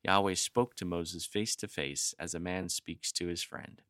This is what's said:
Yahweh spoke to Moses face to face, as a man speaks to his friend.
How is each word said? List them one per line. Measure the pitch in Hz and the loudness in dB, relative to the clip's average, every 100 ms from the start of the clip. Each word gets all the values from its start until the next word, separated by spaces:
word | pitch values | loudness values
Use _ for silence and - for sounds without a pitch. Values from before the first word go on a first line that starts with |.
Yahweh | - 98 98 | 6 6 6
spoke | 90 - - 120 | 2 2 2 2
to | - | 0
Moses | 92 87 82 87 | -2 -2 -2 -6
face | - 104 110 | -2 -2 0
to | - - | -2 -4
face, | - 69 69 - - | -4 -4 -2 -4 -4
as | 82 | -6
a | 82 | -4
man | 90 90 87 | -2 -2 -2
speaks | - - 82 - | -4 -6 -6 -4
to | - 87 | -2 -2
his | 85 | -4
friend. | - - - - | -6 -8 -12 -18